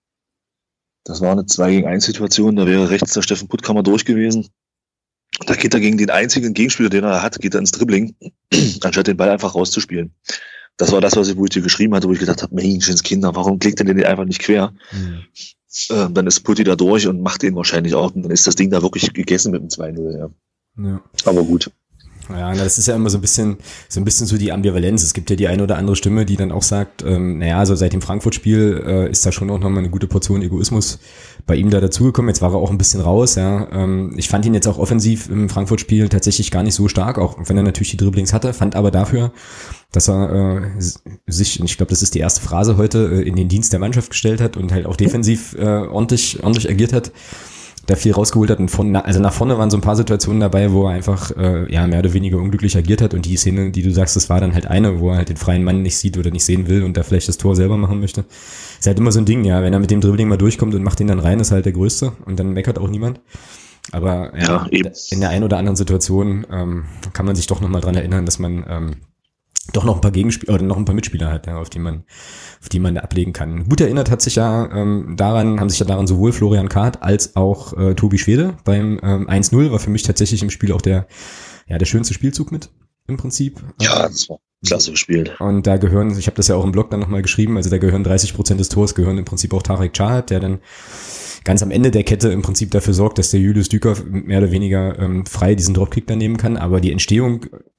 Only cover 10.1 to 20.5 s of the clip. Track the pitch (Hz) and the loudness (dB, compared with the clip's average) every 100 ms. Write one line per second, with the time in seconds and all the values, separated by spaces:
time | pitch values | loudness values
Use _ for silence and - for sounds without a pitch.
10.1 | _ - - - - - - 90 98 95 | _ -14 -12 -14 -20 -12 -2 2 2 2
11.1 | 101 98 95 98 95 90 - 107 101 92 | 2 0 0 0 0 -2 0 2 2 2
12.1 | 92 92 85 - 92 92 95 92 87 - | 0 0 -2 -4 -2 0 0 0 -2 0
13.1 | 95 95 87 92 98 104 101 98 95 98 | 0 0 0 -2 0 0 0 2 2 2
14.1 | 95 92 90 - 104 101 - - 101 92 | 0 -2 -4 0 2 0 -6 -12 -8 -8
15.1 | 85 87 - - _ _ - - 110 92 | -10 -14 -20 -20 _ _ -10 -4 -2 0
16.1 | 90 92 - - 104 98 90 92 107 101 | 0 0 0 0 2 2 4 4 4 2
17.1 | 92 90 - 98 90 175 85 85 76 92 | 0 -4 -2 -2 -2 -2 -2 0 0 0
18.1 | 95 90 85 - 87 95 92 87 87 90 | -4 -2 0 2 2 2 2 0 0 -4
19.1 | - 90 90 - 90 80 - 80 82 80 | -2 -2 0 0 -4 -6 -10 -8 -8 -8
20.1 | 78 80 - _ | -8 -12 -14 _